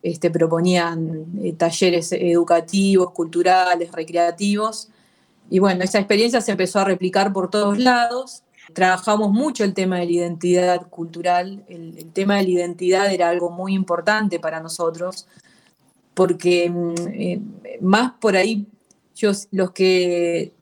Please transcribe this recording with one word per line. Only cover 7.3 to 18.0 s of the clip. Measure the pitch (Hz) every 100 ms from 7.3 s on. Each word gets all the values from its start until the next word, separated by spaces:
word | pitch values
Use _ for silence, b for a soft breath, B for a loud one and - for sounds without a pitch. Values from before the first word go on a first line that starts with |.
por | 196 180
todos | 208 202 202
lados. | 254 247 240 247 254 - _ B B
Trabajamos | - 185 185 214 208 214
mucho | 208 302 254
el | 202
tema | 185 185 180
de |
la | 175
identidad | 175 175 165 180 180 180 175 175
cultural. | - 165 165 175 175 185 196 -
El, | 175 165 160
el | 160
tema | 175 196 202
de |
la | 190
identidad | 180 175 175 180 190 196
era | 185 170
algo | 175 175
muy | 170 190
importante | 190 185 170 170 214 208 170
para | 160 160
nosotros, | 165 165 165 165 180 185 - b b b b b _ _ _
porque, | - 185 170 175 175 175
mm, | 175 170 170 175
eh, | 190 180 190 - - - -
más | 185 202